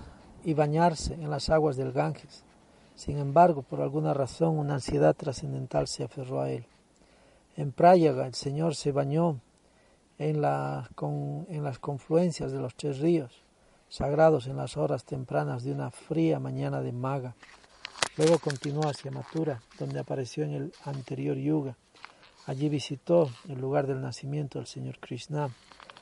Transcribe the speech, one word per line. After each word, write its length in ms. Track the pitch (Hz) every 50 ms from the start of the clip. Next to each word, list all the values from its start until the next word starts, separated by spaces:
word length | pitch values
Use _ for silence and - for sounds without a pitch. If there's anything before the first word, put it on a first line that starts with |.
| - - - - - - - - -
y 100 | 175 156
bañarse 600 | 143 151 147 147 160 170 175 160 147 - - -
en 160 | 170 160 147
las 200 | 151 139 - -
aguas 260 | 160 160 151 151 135
del 160 | 127 135 131 127
Ganges. 520 | 151 147 160 151 - - - - - - - - - _ _ - - - - -
Sin 240 | - - - 143 143
embargo, 440 | 143 139 139 165 175 180 165 139 127
por 180 | - - 143
alguna 340 | 143 143 139 151 156 156 147
razón, 440 | 139 139 131 - - 165 165 160 151
una 160 | 147 143 143
ansiedad 400 | 139 - - - 143 147 156 156
trascendental 720 | - - 135 127 - - 143 135 135 131 123 - 143 143
se 160 | 135 - - 139
aferró 380 | 123 - 139 131 127 131 139
a 100 | 135 135
él. 160 | 135 127 120 - _ _ _ _ _ _ _ _ _ _ _ _ _ _ _ _ _
En 160 | - 147 143 127
Prayaga, 540 | - 170 175 185 180 165 151 131 127 135
el 80 | 131 120
Señor 400 | - - 143 135 147 160 170 147
se 180 | - - 151 135
bañó 480 | 139 143 139 143 160 170 175 151 123 - _ _ _ _ _ _ _ _ _ _ _ _ _ _ -
en 220 | 147 156 151 151
la 480 | 147 143 143 143 139 139 139 143 131 - -
con-, 520 | - 151 147 147 147 143 143 143 147 165 190
en 120 | 175 151 147
las 160 | 147 131 -
confluencias 720 | - - 143 131 - - 156 165 180 180 156 - 147 135 135
de 60 | 135
los 160 | 135 123 -
tres 260 | - - 147 139 131
ríos 440 | 143 170 175 160 139 120 - - _ _ _ _ _ _ _ _ _ _
sagrados 580 | - - - 139 147 147 160 160 156 143 117
en 100 | 131 135
las 220 | 139 135 131 - 147
horas 260 | 156 147 143 131 -
tempranas 600 | - - 135 131 - - 147 151 147 139 123 120
de 80 | 135 143
una 180 | 139 139 127
fría 500 | - - - - 160 160 165 165 156 139
mañana 400 | 131 131 131 131 139 143 139 139
de 120 | 131 131 123
maga. 420 | 120 123 131 139 139 127 127 117 - - - - - - - - - - - - - - - -
Luego 220 | - 156 160 170 156
continuó 500 | - 156 143 127 - 151 139 151 156 151
hacia 220 | 139 - - 135
Mathura, 500 | 135 135 127 - - 160 160 151 139 113 - - - -
donde 220 | 147 139 139 139
apareció 440 | 135 - 143 135 131 123 - - 151
en 80 | 147 147
el 200 | 143 139 - - - -
anterior 520 | 143 143 139 127 - 143 131 139 147 143
yuga. 400 | 135 135 143 156 156 139 135 123 - _ _ _ - - - - _ - - _ - -
Allí 220 | - 139 131 147 151
visitó 640 | 147 143 - - 147 131 - - 170 170 165 139 120 - - 180
el 120 | 143 127
lugar 260 | 131 131 139 147 143
del 140 | 135 139 131
nacimiento 580 | 131 127 120 - - 139 143 151 147 131 - 139
del 80 | 123
Señor 320 | - - 135 131 131 127 -
Krishna. 520 | - - 127 123 - - 147 147 147 139 117 - - - - - - - - -